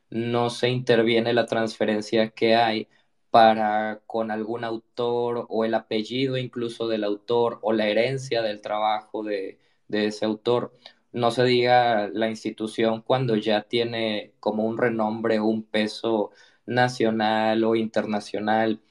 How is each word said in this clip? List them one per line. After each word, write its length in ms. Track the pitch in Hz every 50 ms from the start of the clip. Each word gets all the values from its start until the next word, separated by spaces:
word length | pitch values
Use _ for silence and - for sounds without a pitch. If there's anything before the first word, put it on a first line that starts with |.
| _ -
no 400 | 107 113 117 117 120 120 120 120
se 180 | 117 - 123 123
interviene 640 | 127 127 127 - 120 113 113 117 117 117 117 120 117
la 140 | 120 113
transferencia 840 | - 120 113 113 110 - - 110 107 107 107 107 - 117 113 110 113
que 260 | - - 117 113 113
hay 320 | 117 120 113 110 110 - _ _ _ _ _ _ _ _ _
para 680 | - 117 113 110 110 110 107 107 107 107 107 107 107 - _
con 260 | - - 113 113 110
algún 320 | 107 110 107 107 117 117 117
autor 840 | 117 113 113 - _ - - 120 120 120 120 120 120 120 120 - -
o 160 | - 113 113
el 80 | 113 113
apellido 640 | 110 - - 113 110 107 113 120 131 135 131 131
incluso 500 | 127 127 120 - 123 120 117 113 - 117
del 160 | 113 110 107 104
autor 560 | 104 104 - _ - 120 120 117 117 113 -
o 120 | - 107 113
la 140 | 110 107
herencia 540 | 104 107 110 120 127 135 131 131 - 117 117
del 200 | 113 107 104 104
trabajo 640 | - 104 104 107 107 107 107 107 - _ - 110 107
de, 360 | 107 104 95 95 95 - _ _ _ _ _ _
de 180 | - 104 107 104
ese 180 | 104 107 - 110
autor. 460 | 110 104 - - 117 123 120 120 - _ _ - - _ _ _ _
No 200 | - 120 120 117
se 120 | 113 127 123
diga 640 | 127 123 120 120 123 123 123 120 120 117 104 104 98
la 200 | 82 107 113 110
institución 720 | 110 110 - 107 - - 110 110 - - 113 113 113 113
cuando 340 | - - 131 127 135 120 110
ya 280 | 107 107 113 104 107 -
tiene 720 | - - 117 117 117 120 113 113 110 107 101 - - _ -
como 260 | - 107 104 110 110
un 120 | 113 117
renombre, 640 | - 123 117 113 110 110 110 113 113 110 113 110 107
un 240 | 107 110 110 110 110
peso 680 | _ - 110 107 104 - - - 113 113 104 101 - - - - _ _ _ -
nacional 1000 | 110 120 123 127 127 127 - 113 110 113 110 107 107 110 110 110 110 110 113 110
o 120 | 113 113
internacional, 1040 | 113 110 110 - 110 107 110 107 104 - - - 101 107 107 110 110 113 113 110 - _ _